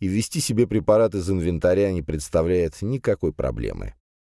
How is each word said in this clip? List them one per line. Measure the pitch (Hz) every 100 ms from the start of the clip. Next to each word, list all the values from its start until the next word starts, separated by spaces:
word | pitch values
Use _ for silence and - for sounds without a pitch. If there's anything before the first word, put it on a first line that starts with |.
и | 95
ввести | 104 - 160
себе | - 110 117
препарат | 107 - 107 110 101
из | 87
инвентаря | 95 85 82 90 92 101
не | 90
представляет | 73 76 - 85 85 90 82 -
никакой | 101 135 - 101 85
проблемы. | - 65 57 53 50 50 - _ _ _